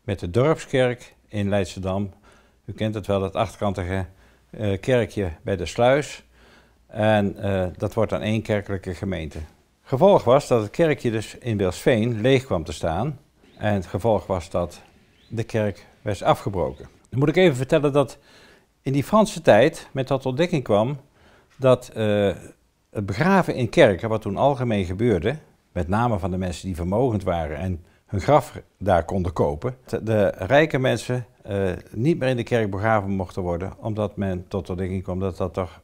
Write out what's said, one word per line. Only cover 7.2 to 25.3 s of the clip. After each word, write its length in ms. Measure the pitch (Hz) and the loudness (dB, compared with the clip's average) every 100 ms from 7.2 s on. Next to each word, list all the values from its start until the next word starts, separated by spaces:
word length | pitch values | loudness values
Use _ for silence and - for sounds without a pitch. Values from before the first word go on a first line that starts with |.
| 101 - | 2 -2
eh, 280 | 101 95 90 85 | -2 -2 -2 -4
dat 160 | 107 | -4
wordt 160 | - 107 | -2 -2
dan 120 | 82 | -2
één 200 | 104 110 | -2 -4
kerkelijke 520 | 101 104 - 98 98 | -2 -4 -2 -8 -8
gemeente. 460 | 90 101 87 78 85 78 _ _ _ | -8 -6 -6 -8 -12 -16 _ _ _
Gevolg 420 | - 131 190 180 | -6 2 6 6
was 240 | 117 135 - | 6 4 4
dat 140 | 120 | -2
het 100 | 104 | -2
kerkje 400 | - 165 135 123 | 0 0 0 -2
dus 260 | 110 - - | -4 -6 -10
in 200 | 123 104 | -4 0
Wilsveen 640 | 95 - - 117 117 110 | -2 0 0 2 0 0
leeg 240 | 120 131 131 | 2 2 2
kwam 180 | 92 | -4
te 80 | 82 | -4
staan. 480 | 80 85 80 82 - _ _ _ - | -6 -4 -2 -4 -8 _ _ _ -6
En 160 | 107 | -2
het 120 | 101 92 | -2 -4
gevolg 420 | 98 117 101 - | -2 0 0 0
was 220 | 95 - | -6 -4
dat 320 | 92 87 - - _ _ _ _ | -4 -4 -8 -20 _ _ _ _
de 140 | 113 | -8
kerk 440 | 110 113 104 95 - _ | -4 -2 -2 -4 -16 _
werd 220 | 107 98 | -6 0
afgebroken. 640 | - 156 - 95 71 - - _ _ | 2 2 0 -2 -2 -4 -16 _ _
Dan 100 | 113 | 0
moet 100 | 151 | 2
ik 60 | 156 | 6
even 200 | 185 127 | 4 4
vertellen 380 | 131 160 143 | 2 2 4
dat 240 | 139 131 - _ - - _ _ _ | 2 0 -4 _ -20 -20 _ _ _
in 120 | - | -2
die 100 | 139 | -2
Franse 380 | - 214 208 - | 2 4 4 2
tijd 460 | 151 107 143 - - | 6 8 6 2 -8
met 160 | 135 123 | -8 -2
dat 180 | 135 131 | -2 -2
ontdekking 380 | 127 175 165 | -2 0 -2
kwam 340 | 120 101 117 143 - _ _ _ _ _ | 2 2 2 -4 -12 _ _ _ _ _
dat, 320 | 131 123 - | 4 4 0
eh, 420 | - 107 104 101 - - - _ _ _ | -4 0 2 2 -2 -10 -20 _ _ _
het 160 | 113 98 | -8 -6
begraven 500 | 101 165 196 156 131 | 0 4 4 2 -2
in 140 | 120 | 0
kerken, 400 | - 131 90 113 | 6 6 6 0
wat 120 | 107 | -2
toen 160 | 104 90 | -2 0
algemeen 480 | 131 127 123 104 87 | 0 2 0 0 -2
gebeurde, 500 | 92 120 92 95 | -2 0 2 0